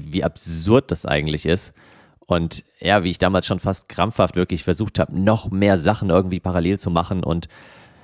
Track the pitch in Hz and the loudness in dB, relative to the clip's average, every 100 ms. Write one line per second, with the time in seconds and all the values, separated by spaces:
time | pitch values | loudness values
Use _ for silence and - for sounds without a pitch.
0 | 73 78 76 - - 80 85 123 - 85 | -6 -4 -4 -4 -6 -4 2 2 2 -4
1 | - 73 76 73 - 87 - - _ - | -2 -2 0 -2 0 0 -2 -18 _ -20
2 | _ _ - 87 82 - - _ 87 104 | _ _ -2 -2 0 -6 -14 _ 2 2
3 | 90 87 92 95 - 95 101 92 - - | 2 0 2 2 0 -2 -2 -6 -8 -2
4 | 101 - 92 90 87 87 - 85 107 - | 0 2 2 2 -2 -2 -2 -2 -2 -2
5 | 76 87 98 110 - 98 101 95 78 110 | -2 0 2 2 0 0 2 4 2 0
6 | 101 87 92 92 92 87 82 98 - 82 | 2 2 2 -4 -2 -2 0 -2 0 -2
7 | 82 92 78 85 - - - - - _ | 0 -4 -2 -4 -6 -14 -20 -20 -20 _